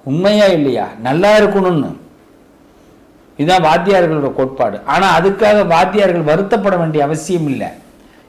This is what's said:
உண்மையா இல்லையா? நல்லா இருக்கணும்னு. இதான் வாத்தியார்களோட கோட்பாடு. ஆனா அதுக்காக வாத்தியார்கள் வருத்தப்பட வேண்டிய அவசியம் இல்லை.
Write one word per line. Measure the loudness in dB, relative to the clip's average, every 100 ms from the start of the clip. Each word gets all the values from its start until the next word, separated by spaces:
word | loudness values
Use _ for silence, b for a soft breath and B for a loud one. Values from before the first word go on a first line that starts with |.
உண்மையா | -6 -2 0 2 2
இல்லையா? | 2 0 -2 -4 -8
நல்லா | -4 0 4 4
இருக்கணும்னு. | 4 2 0 -2 -4 -10 -20 _ _ _ _ _ _ _ _ _ _ _ _ -6
இதான் | 0 2
வாத்தியார்களோட | 2 0 2 2 2 0 -2
கோட்பாடு. | -2 -4 -2 -4 -4 -4
ஆனா | 0 2 2
அதுக்காக | 0 0 2 2 2
வாத்தியார்கள் | 2 2 2 0 0
வருத்தப்பட | 0 0 0 0 0 0
வேண்டிய | -2 -2
அவசியம் | -2 -4 -4 -4 -2
இல்லை. | -4 -8 -12 -20 _ B B